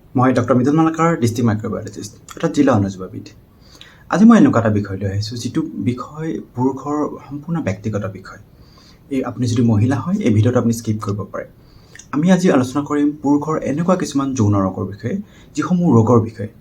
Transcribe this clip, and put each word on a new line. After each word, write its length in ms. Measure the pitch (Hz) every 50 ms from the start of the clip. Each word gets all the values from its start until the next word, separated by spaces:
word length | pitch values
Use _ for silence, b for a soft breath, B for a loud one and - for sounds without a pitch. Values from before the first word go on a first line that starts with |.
| _ - -
মই 180 | 131 123 131 127
ডক্টৰ 220 | 117 - - 135
মৃদুল 200 | 123 120 135 143
মালাকাৰ, 440 | 160 160 160 160 160 165 165 170 156
ডিষ্ট্ৰিক্ট 280 | 117 113 - - 120 113
মাইক্ৰ'বায়'লজিষ্ট 640 | 101 101 - 104 98 98 104 107 - - 101 - -
অৰ্থাৎ 360 | - - - - - - 165 -
জিলা 180 | 143 143 135
অনুজীৱবিদ। 540 | 127 104 101 95 98 92 92 90 107 104 101 - - - - _ _ B B B B B B B B B B B
আজি 160 | - 170 208
মই 120 | 233 233 202
এনেকুৱা 220 | 160 127 - 120
এটা 80 | 107 110
বিষয় 280 | 104 104 104 - 98 92
লৈ 120 | 101 95
আহিছোঁ, 260 | 95 104 104 - 123 117
যিটো 240 | - 123 - 156
বিষয় 760 | - - - - - 123 117 - - - 143 151 160 165 - - - - -
পুৰুষৰ 420 | 120 123 135 135 135 - 147 147 151 147 - - - - -
সম্পূৰ্ণ 320 | 139 143 143 - 170 170
ব্যক্তিগত 440 | 143 104 95 - - 117 107 101 101
বিষয়। 360 | 95 - - - - - - - - - b b b b b b b b b b -
এই 140 | 139 131 -
আপুনি 240 | - 107 107 123 117
যদি 140 | 107 127
মহিলা 340 | 120 117 110 101 107 127 143
হয়, 200 | - - 175 190
এই 180 | 214 - 123 104
ভিডিঅ'টো 260 | 107 107 123 123 123
আপুনি 140 | 110 117 113
স্কিপ 240 | - - 113 107 107 -
কৰিব 160 | 107 101 101 95
পাৰে। 220 | - - - - - - - B B B B B B B B B B
আমি 200 | - 139 156 185
আজি 200 | 185 180 180 185
আলোচনা 300 | - 139 123 - - 147 143
কৰিম 280 | 143 147 147 143 147 147 - -
পুৰুষৰ 320 | 135 143 147 143 151 156 - -
এনেকুৱা 320 | 113 135 151 175 175 185
কিছুমান 380 | 180 160 143 - 139 135 135 131
যৌন 220 | 117 107 104 104
ৰোগৰ 300 | 101 95 95 95 - 98
বিষয়ে, 300 | 95 101 - - - - 196 214 B B B B B B
যিসমূহ 320 | - 151 - 180 180 175 170 127
ৰোগৰ 240 | 113 113 113 127 117
বিষয়ে 300 | 107 98 - - 101 101 - -